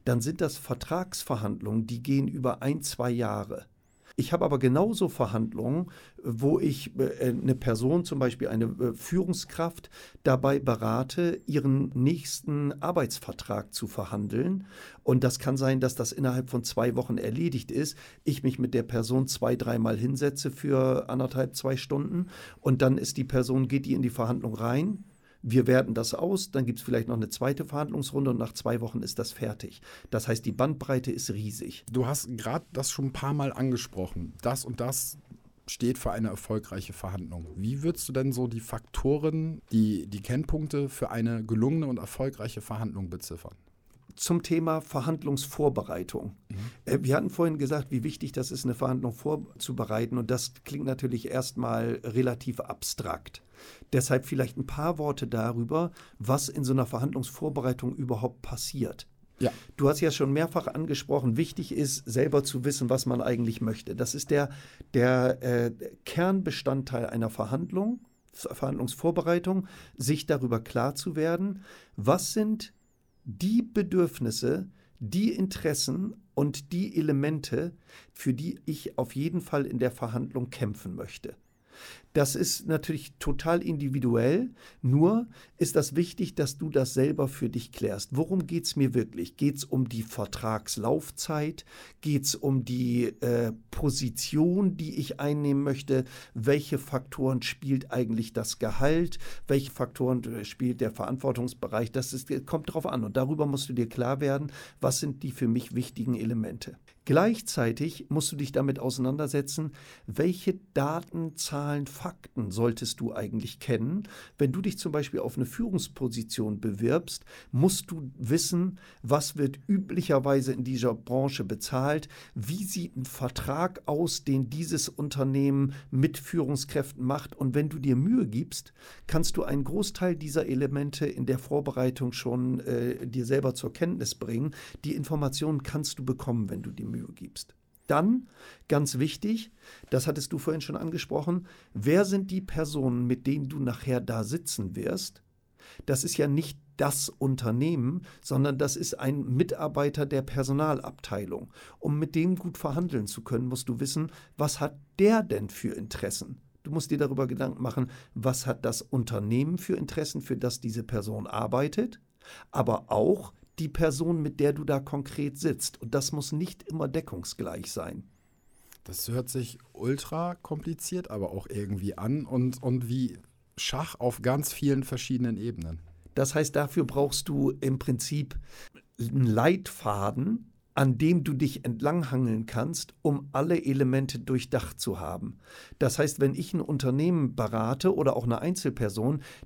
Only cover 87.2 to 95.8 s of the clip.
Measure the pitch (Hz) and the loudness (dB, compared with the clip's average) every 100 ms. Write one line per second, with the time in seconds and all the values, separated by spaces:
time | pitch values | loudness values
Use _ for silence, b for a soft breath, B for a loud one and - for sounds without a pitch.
87.2 | 139 - 120 120 - - - 98 - 131 | 0 0 -2 -2 -6 -4 -2 -2 -2 -2
88.2 | 160 190 165 170 - - 135 120 113 - | 0 0 0 -2 -2 2 4 4 0 -2
89.2 | 87 - 143 143 - 131 123 117 113 - | -8 0 0 0 -2 0 0 -2 -6 -4
90.2 | 104 - 113 110 - - 107 151 156 - | -6 -4 -2 -2 -2 -2 0 0 -2 -10
91.2 | - 156 151 165 - B B B 151 143 | -4 -2 -2 -4 -14 B B B 0 0
92.2 | 139 - 139 135 117 123 123 120 117 - | 2 0 2 2 0 0 2 4 2 0
93.2 | 120 120 117 110 - - 151 - 127 - | 2 2 2 -2 -10 -2 0 0 -2 -4
94.2 | - 151 170 180 196 190 156 147 131 - | -2 4 4 6 2 2 -4 -4 -4 -2
95.2 | 143 147 147 139 143 135 | 0 2 2 2 2 0